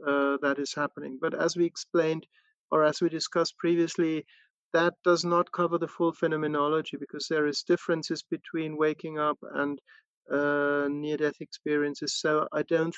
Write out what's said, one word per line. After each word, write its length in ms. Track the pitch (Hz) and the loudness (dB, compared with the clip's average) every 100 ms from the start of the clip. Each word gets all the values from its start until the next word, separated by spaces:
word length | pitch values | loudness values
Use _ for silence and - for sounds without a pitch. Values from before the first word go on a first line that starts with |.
| 147 | 0
uh, 320 | 143 139 139 | 2 2 2
that 180 | 143 139 | 0 -2
is 140 | 139 | -4
happening. 440 | - 143 - 143 131 | -4 -6 -6 -10 -6
But 120 | 160 | -4
as 220 | 160 165 170 | 0 0 2
we 100 | 175 | -2
explained, 600 | - - 175 160 160 - _ _ _ _ | -2 -2 0 2 0 -6 _ _ _ _
or 140 | 156 | 2
as 180 | 151 147 | 4 2
we 80 | 170 | 0
discussed 480 | 160 - 175 165 - | -2 -2 0 0 0
previously, 680 | 175 170 165 - 165 156 147 _ _ _ _ | 2 2 2 2 0 0 -6 _ _ _ _
that 200 | 165 170 175 180 | 2 2 2 2
does 180 | 170 | 2
not 280 | 175 175 175 | 4 2 2
cover 240 | - 170 170 | 0 0 0
the 100 | 165 | -4
full 240 | - 170 | 0 0
phenomenology 880 | 165 165 156 151 151 147 156 151 147 | 2 0 0 0 0 0 0 -2 -8
because 300 | 147 151 - | -10 -8 -2
there 180 | 160 147 | 0 0
is 160 | 139 | 0
differences 600 | - 175 - 165 151 160 | 0 0 2 -2 -2 -6
between 520 | - 165 - 160 156 151 | -6 -8 -6 -6 -4 0
waking 400 | 156 156 165 156 | 0 0 -6 -2
up 200 | 151 - - | -2 -2 -4
and, 260 | 143 143 143 - - _ _ - | -2 -2 -4 -10 -20 _ _ -4
uh, 600 | 139 147 147 143 143 143 | -2 0 2 2 0 0
near-death 480 | 147 147 151 151 139 | -2 -4 -2 -2 -4
experiences. 800 | 147 - - 147 147 143 147 - | -10 -8 -2 0 0 -2 -6 -2
So 300 | 160 151 156 | 0 2 0
I 120 | 156 | -2
don't 300 | 151 165 165 | 0 2 0